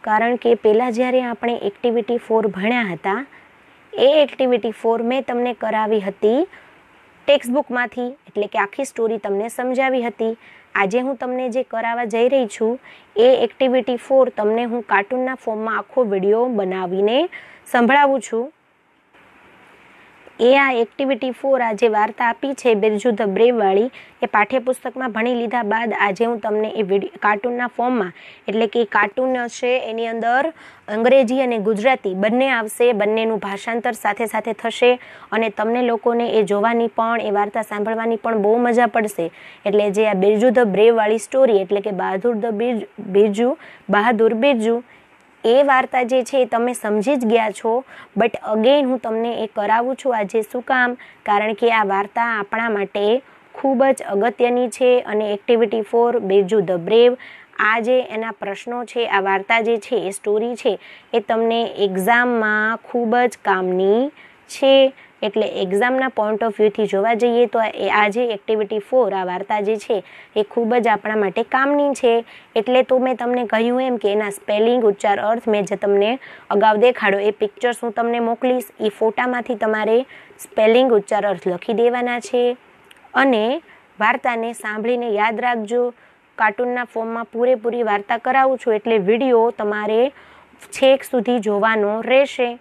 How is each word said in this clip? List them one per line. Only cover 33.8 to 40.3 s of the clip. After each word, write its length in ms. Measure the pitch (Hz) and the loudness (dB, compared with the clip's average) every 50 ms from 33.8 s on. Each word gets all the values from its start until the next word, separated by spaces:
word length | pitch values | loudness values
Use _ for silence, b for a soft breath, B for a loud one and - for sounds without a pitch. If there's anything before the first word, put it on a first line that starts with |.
| 220 247 | -4 -4
સાથે 340 | 233 - - 208 202 - 233 | -6 -4 -4 -4 -2 -2 -6
સાથે 280 | 214 - 220 208 233 226 | -4 -4 -6 -6 -6 -8
થશે 460 | - - 226 220 - 240 247 247 247 B B B B B B | -6 -6 -8 -2 2 4 4 2 2 B B B B B B
અને 180 | - 220 226 226 | -2 -2 -2 -2
તમને 320 | 208 - 214 226 233 247 | -2 -4 -2 -2 0 0
લોકોને 480 | 254 233 233 214 - 240 233 233 240 233 | 0 0 -2 0 0 0 0 0 -2 0
એ 140 | - 220 208 | 2 0 2
જોવાની 440 | 180 202 202 202 226 233 233 233 | 2 0 0 0 0 0 0 -2
પણ, 340 | 226 - - 226 226 233 233 | -2 -2 -2 -2 -2 -2 -2
એ 100 | 208 214 | -2 -2
વાર્તા 300 | 196 202 208 208 - 233 | 0 0 -2 -2 -4 -8
સાંભળવાની 540 | 214 - 208 208 208 226 226 220 226 233 220 | -6 -6 -6 -6 -4 -4 -4 -2 -2 -2 -4
પણ 220 | 214 - 233 226 | -2 -2 -2 -2
બહુ 200 | 214 196 208 220 | 0 2 2 2
મજા 280 | 240 240 240 233 240 220 | 2 2 2 2 2 2
પડશે. 460 | 202 - 233 214 208 - - 170 165 B B B B B B B | 2 2 -2 -2 -2 -4 -6 -6 -6 B B B B B B B
એટલે 240 | 208 202 208 208 208 | 0 2 2 2 2
જે 180 | 190 208 220 | 0 2 2
આ 60 | 214 202 | 2 2
બિરજુ 340 | 185 190 202 | 2 4 4